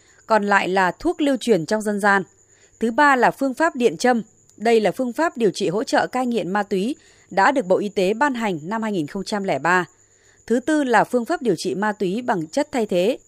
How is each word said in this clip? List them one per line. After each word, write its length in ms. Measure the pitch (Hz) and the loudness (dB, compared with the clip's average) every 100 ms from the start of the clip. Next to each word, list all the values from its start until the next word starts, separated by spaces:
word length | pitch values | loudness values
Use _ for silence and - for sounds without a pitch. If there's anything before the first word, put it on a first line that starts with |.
| _ _ - | _ _ 0
còn 180 | 214 | 0
lại 240 | 202 196 175 | 4 2 2
là 220 | 190 180 | 2 0
thuốc 300 | - 320 349 | 0 -4 -2
lưu 160 | 285 262 | 0 0
truyền 260 | 240 185 - | 2 0 0
trong 160 | 214 | -4
dân 180 | 214 208 | -2 0
gian. 220 | 208 196 170 _ _ _ _ - | 2 2 -2 _ _ _ _ -6
Thứ 100 | 226 | -2
ba 260 | 233 294 269 | 2 2 4
là 140 | 202 | 2
phương 240 | - 269 | 2 -2
pháp 220 | 247 330 269 | 0 -2 2
điện 200 | 233 156 | 0 2
châm. 260 | 247 240 - _ _ - | 0 0 -2 _ _ -4
Đây 240 | 220 233 | 2 2
là 120 | 196 | 2
phương 200 | - 247 | 0 -4
pháp 240 | 233 330 262 | -2 -2 0
điều 140 | 208 | 0
trị 140 | - 170 | 0 -2
hỗ 160 | 196 | -2
trợ 220 | 269 285 - | 0 0 0
cai 200 | 247 247 | -2 -2
nghiện 240 | 226 170 | -4 -2
ma 120 | 208 | -4
túy 340 | 202 190 220 311 _ _ - | -2 -2 -2 -6 _ _ -6
đã 220 | 190 202 | 2 2
được 140 | 277 180 | 2 2
Bộ 120 | 170 | 0
Y 100 | 202 | 0
tế 260 | 202 185 | 0 0
ban 200 | 220 294 | 2 -2
hành 240 | 240 220 160 | -2 -4 -4
năm 200 | 160 226 | -6 -6
hai 100 | 220 | -4
nghìn 140 | 196 147 | -4 -4
không 180 | 196 | -6
trăm 200 | 185 - | -6 -4
lẻ 140 | 190 139 | -2 -2
ba. 300 | 160 180 165 _ _ _ _ _ - | 2 2 0 _ _ _ _ _ -2
Thứ 140 | 247 | -2
tư 240 | 285 302 | 0 0
là 200 | 262 214 | 2 2
phương 200 | 170 247 | 2 -2
pháp 180 | 226 339 | -2 -4
điều 120 | 240 165 | -2 -2
trị 160 | 185 | -4
ma 180 | 156 214 | -4 -4
túy 300 | 202 190 214 | -4 -4 -4
bằng 240 | 247 190 156 | -4 -4 -4
chất 220 | 277 302 | -4 -4
thay 140 | 262 214 | -4 -2
thế 320 | 180 190 - | 0 0 -2